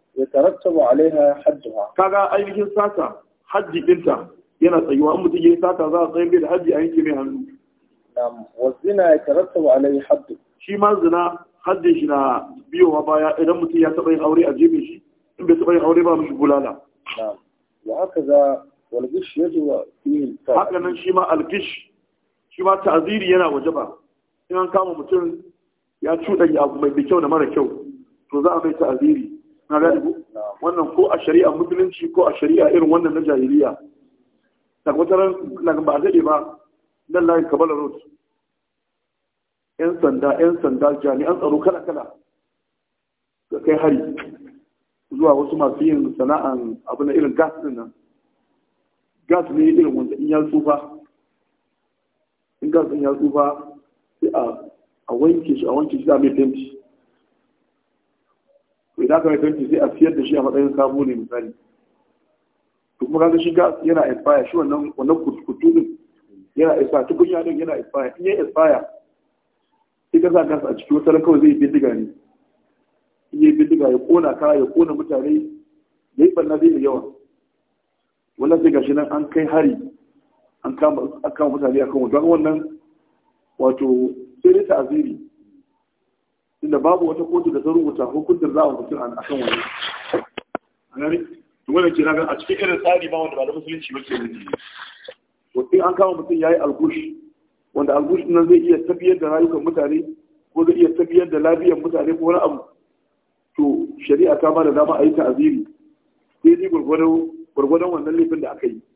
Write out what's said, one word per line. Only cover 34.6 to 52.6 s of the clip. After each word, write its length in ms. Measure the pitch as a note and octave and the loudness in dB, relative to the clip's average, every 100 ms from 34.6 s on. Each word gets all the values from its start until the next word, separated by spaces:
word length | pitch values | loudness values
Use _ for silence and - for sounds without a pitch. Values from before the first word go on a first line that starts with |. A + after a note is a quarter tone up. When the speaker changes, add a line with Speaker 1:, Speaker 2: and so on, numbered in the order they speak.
| _ _ | _ _
Speaker 2:
Daga 140 | D3+ D3 | -4 -2
wata 180 | F3 F#3+ | 2 2
ran, 160 | F#3+ F#3 D3+ B2+ | 0 -2 -10 -6
daga 160 | E3 D#3 | -2 -2
ba 120 | D#3 | 0
a 60 | D3 | 0
daɗe 220 | F#3 E3+ | 2 2
ba, 340 | D3+ D3+ - - _ _ _ _ - | 2 0 -4 -16 _ _ _ _ -4
nan 180 | F3 E3+ | 0 2
layin 180 | E3+ - | 2 2
Kabala 260 | D3 D#3+ | 0 0
Road. 280 | D3 C#3+ - - _ _ _ _ _ _ _ _ _ _ _ _ _ _ _ _ - | -2 -6 -10 -20 _ _ _ _ _ _ _ _ _ _ _ _ _ _ _ _ -6
Yan 180 | E3 F3 | -4 0
sanda, 340 | D3 C3 C#3 D3+ | -2 0 0 2
yan 180 | E3+ E3+ | 0 0
sanda, 300 | C#3 B2+ D3 C#3 | -2 0 0 0
jami'an 360 | C#3+ C3 D#3+ F3+ | -2 -2 -2 -2
tsaro 200 | D3+ D3+ | -2 0
kala-kala. 460 | F#3 F3 E3+ D3+ A#2 - _ _ _ _ _ _ _ _ _ _ _ _ - | -2 -4 -6 -10 -12 -20 _ _ _ _ _ _ _ _ _ _ _ _ -12
Ka 80 | - | -6
kai 160 | - D#3 | -2 0
hari 220 | D#3 C3 - - - - - - _ _ _ _ - | 2 0 -2 -10 -14 -20 -20 -20 _ _ _ _ -10
zuwa 240 | C3+ D#3 | 2 2
wasu 220 | C#3 C#3+ D#3 | 4 0 0
masu 280 | C#3 - | -2 0
yin 300 | D#3+ C#3+ C3 - | 0 2 0 -2
sana'an 580 | C3 D3 C#3 B2+ A#2 A2+ - | -2 0 -2 -6 -8 -12 -10
abu 180 | B2+ | -6
na 80 | C#3+ | -2
irin 200 | D3 C#3+ | 0 0
gas 180 | A#2+ D#3 - | 0 -2 -4
din 120 | D3 | -12
nan. 180 | A#2 A2+ _ _ _ _ _ _ _ _ _ _ _ _ _ - | -12 -16 _ _ _ _ _ _ _ _ _ _ _ _ _ -2
Gas 200 | F3 D#3+ | -2 0
ne 140 | D3 | 0
irin 300 | D#3+ F3 D3+ | 2 4 2
wanda 220 | B2+ B2+ C#3 | 0 -4 -4
in 120 | D3+ | -2
ya 140 | D3+ D3+ | -2 0
tsufa, 500 | D3+ D3 C#3+ - - _ _ _ _ _ _ _ _ _ _ _ _ _ _ _ _ | 0 0 -2 -4 -20 _ _ _ _ _ _ _ _ _ _ _ _ _ _ _ _